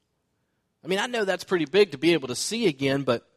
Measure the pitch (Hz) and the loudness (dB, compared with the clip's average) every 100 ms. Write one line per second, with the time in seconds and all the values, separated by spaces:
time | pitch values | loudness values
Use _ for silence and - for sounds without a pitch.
0 | _ _ _ _ _ _ _ _ 143 190 | _ _ _ _ _ _ _ _ -6 -4
1 | 247 240 190 180 - 185 143 196 208 139 | -2 -2 -2 -4 -2 -2 2 2 2 2
2 | 160 165 131 123 - 226 240 135 135 139 | 2 2 0 -6 -4 0 0 0 0 0
3 | 131 117 - | 0 -2 -4